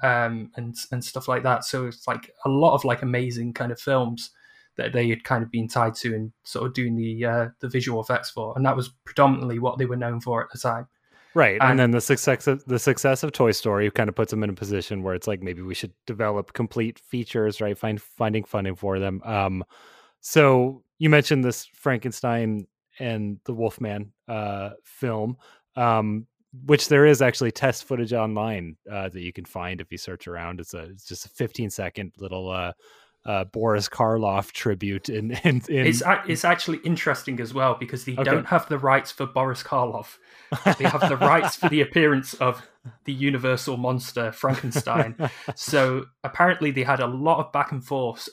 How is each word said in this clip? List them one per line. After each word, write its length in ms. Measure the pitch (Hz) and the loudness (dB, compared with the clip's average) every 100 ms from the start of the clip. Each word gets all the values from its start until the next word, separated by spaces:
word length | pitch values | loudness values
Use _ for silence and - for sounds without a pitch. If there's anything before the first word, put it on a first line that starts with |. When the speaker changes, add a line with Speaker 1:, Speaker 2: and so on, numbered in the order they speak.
Speaker 1:
um, 500 | 131 120 117 113 107 - | 0 2 0 -4 -8 -10
and, 200 | 117 117 - | -10 -10 -8
and 120 | 123 | -6
stuff 240 | - 131 131 | -6 -8 -4
like 160 | 127 | -2
that. 200 | 127 120 | 2 0
So 220 | - 131 123 | -2 -4 -6
it's, 220 | - - | -8 -6
like, 240 | 117 - - | -6 -8 -6
a 60 | 139 | 0
lot 240 | 139 160 | 4 4
of, 100 | 135 | 4
like, 200 | 131 123 | 2 -2
amazing 500 | 127 123 123 117 120 | 0 -2 -2 -4 -6
kind 180 | 117 120 | -4 -6
of 80 | 117 | -4
films 520 | 143 131 120 117 - _ _ _ _ - | 0 2 0 -4 -12 _ _ _ _ -8
that 140 | 113 | -2
they 160 | 123 117 | 0 2
had 160 | 113 | 0
kind 200 | - 120 | -2 -2
of 80 | 117 | -2
been 160 | 117 113 | -4 -2
tied 260 | 123 113 - | 0 0 0
to 200 | 120 110 | -4 -4
and 160 | 110 - - | -6 -12 -10
sort 200 | 123 123 | -6 -4
of 80 | |
doing 220 | 127 120 113 | -2 -2 -2
the, 300 | 113 113 117 | -4 -2 0
uh, 240 | 120 117 - | 0 -2 -6
the 100 | 127 | -4
visual 320 | 127 123 113 | -2 -2 -4
effects 300 | 110 123 - | -2 -2 -4
for. 240 | 123 110 131 | -10 -6 0
And 100 | 131 | 0
that 100 | 131 | 0
was 140 | 123 _ - | -4 _ -6
predominantly 540 | - 139 127 123 117 | 4 4 4 -2 -2
what 180 | 123 127 | -2 -2
they 80 | 127 | -4
were 120 | 123 | -2
known 220 | 120 117 | -4 -4
for 220 | 123 117 | -4 -4
at 80 | - | -4
the 80 | - | -4
time. 300 | 123 117 123 _ _ _ _ | -4 -4 -8 _ _ _ _
Speaker 2:
Right. 280 | 170 113 104 | 4 4 6
And 100 | 131 | 4
Speaker 1:
And 80 | 131 | 6
Speaker 2:
then 120 | 123 | 6
the 100 | 120 | 4
success 460 | - 135 - 127 143 | 4 2 2 2 2
of, 180 | 135 127 | 0 0
the 140 | 123 | 0
success 440 | 139 120 139 135 | 2 2 2 2
of 80 | 151 | -2
Toy 200 | - 117 | 2 4
Story 380 | - 113 101 104 | 4 0 2 0
kind 200 | - 107 | 0 0
of 60 | - | 0
puts 160 | 110 | -2
them 120 | 107 | -2
in 60 | 107 | -2
a 40 | |
position 480 | 90 101 101 - 101 | -4 -4 -4 -4 -6
where 140 | 92 90 | -4 -4
it's 120 | 110 | -4
like, 140 | 95 | -6
"Maybe 200 | 92 87 | -6 -8
we 120 | 92 | -8
should 200 | 92 95 _ - | -8 -10 _ -10
develop 460 | 107 107 104 - | -4 -2 -2 -4
complete 480 | - 113 120 113 - | -4 -4 -2 -4 -6
features," 600 | - 123 113 117 107 104 | -10 -8 -4 0 0 0
right? 160 | 104 101 | -4 -2
Find, 240 | 113 104 | -4 -4
finding 420 | - - 110 92 | -8 -2 0 0
funding 320 | - 104 95 90 | -2 -4 -4 -4
for 240 | 98 95 | -2 -2
them. 220 | 98 95 | -2 -4
Um, 400 | 110 104 98 95 - - - - _ _ | -4 -2 0 -2 -8 -16 -20 -20 _ _
so 640 | - 160 139 127 127 131 _ - | 0 6 8 6 2 -4 _ 0
you 100 | 156 | 6
mentioned 360 | 151 - 143 123 | 6 6 2 2
this 200 | - - | -2 -10
Frankenstein 1000 | _ 143 120 123 - 123 117 110 107 95 _ _ - | _ -2 -2 -4 -4 -2 0 0 -2 -6 _ _ -10
and 400 | 123 110 104 98 - | -6 -4 -4 -8 -8
the 80 | |
Wolfman, 580 | 113 110 - 110 104 104 _ - | -4 -4 -4 -6 -6 -10 _ -10
uh, 440 | 110 104 101 101 - | -6 -6 -6 -8 -12
film, 540 | _ - 123 107 113 127 _ _ _ 127 | _ -8 -4 -2 -4 -6 _ _ _ 0
um, 500 | 117 110 107 107 113 _ _ 127 135 | 2 4 2 -2 -8 _ _ -6 2
which 240 | 147 - | 4 6
there 160 | 143 151 | 8 8
is 160 | 135 | 8
actually 300 | 127 - 120 | 4 2 -2
test 340 | - 131 - - | 0 0 0 -4
footage 260 | 127 113 | -4 -2
online, 640 | 117 110 107 110 101 85 78 - | 0 0 -2 -2 -4 -8 -14 -12
uh, 160 | 101 95 | -8 -8
that 140 | 90 | -8
you 100 | 87 | -12
can 140 | 95 87 | -12 -12
find 340 | 92 90 90 | -10 -8 -8
if 100 | 87 | -12
you 80 | 92 | -14
search 300 | - 90 90 | -12 -12 -12
around. 320 | 85 85 90 | -10 -10 -10
It's 140 | 80 | -12
a, 80 | 90 | -14
it's 240 | 85 98 - | -14 -18 -16
just 200 | 90 - | -16 -12
a 40 | |
fifteen 400 | - 120 - 107 | -6 -6 -4 -8
second 420 | - 90 - 95 - | -6 -8 -8 -12 -12
little, 320 | 95 92 92 | -10 -8 -6
uh, 240 | 92 90 - - _ _ _ | -4 -6 -8 -20 _ _ _
uh, 200 | - 98 | -4 -4
Boris 440 | 95 113 113 104 98 | -2 -2 2 2 0
Karloff 640 | - 113 113 104 98 - | 0 2 2 2 0 -4
tribute 560 | - 113 95 101 98 - | -4 -2 -2 -4 -6 -6
in, 220 | 110 110 | -6 -6
<laughs> 120 | 120 | 0
in, 180 | 170 127 - | 2 2 0
in 160 | 139 139 | 2 4
Speaker 1:
It's 160 | 120 | 2
ac-, 200 | 170 196 - | 2 2 0
it's 160 | 160 | 0
actually 360 | 175 202 - 160 | 2 2 0 -4
interesting 600 | 165 165 156 135 - 120 | -2 0 0 -2 -4 -6
as 140 | 117 | -4
well 220 | 131 131 113 | 0 0 0
because 280 | 123 123 | -4 -8
they 100 | 131 | -6
Speaker 2:
Okay. 100 | 127 | 0
Speaker 1:
don't 240 | 139 151 - | 2 2 2
have 200 | 170 - | 0 2
the 120 | 143 | 0
rights 320 | 135 139 - | 4 2 2
for 160 | - 127 | -8 -4
Boris 340 | 131 131 123 | -2 -2 -4
Karloff. 560 | - 135 123 107 - - _ - - 139 190 - | -4 -2 -2 -4 -12 -20 _ -18 -10 -2 0 2
They 60 | 156 | 2
have 220 | 147 175 | 2 2
the 100 | 135 | 4
rights 380 | 156 165 180 - | 6 6 4 2
for 140 | 170 | 2
the 120 | 147 | 4
Speaker 2:
<laughs> 60 | 135 | 4
Speaker 1:
appearance 460 | 170 151 135 135 | 4 4 4 0
of 340 | - 127 - - _ 120 - - | -2 0 0 -8 _ -20 -14 -8
the 80 | |
Universal 640 | 135 139 131 131 123 - 123 | -2 0 0 0 0 -2 -2
monster 540 | 123 127 - 123 113 | 0 -2 -4 -4 -4
Frankenstein. 840 | - 135 127 127 135 117 117 113 - 139 - | -2 -2 0 -2 -2 0 0 0 -2 -6 -6
Speaker 2:
<laughs> 140 | - - | -12 -10
Speaker 1:
So 500 | - 147 131 131 - _ | 0 2 2 0 -6 _
apparently 480 | - - 180 175 151 | -4 4 4 4 0
they 100 | 135 | 0
had 180 | 123 131 | 0 0
a 60 | 120 | 0
lot 320 | 127 156 160 | 0 2 2
of 120 | - | 0
back 200 | 143 - | -2 -2
and 140 | 135 - | -4 -4
forth 420 | 135 120 - - | -2 -2 -6 -10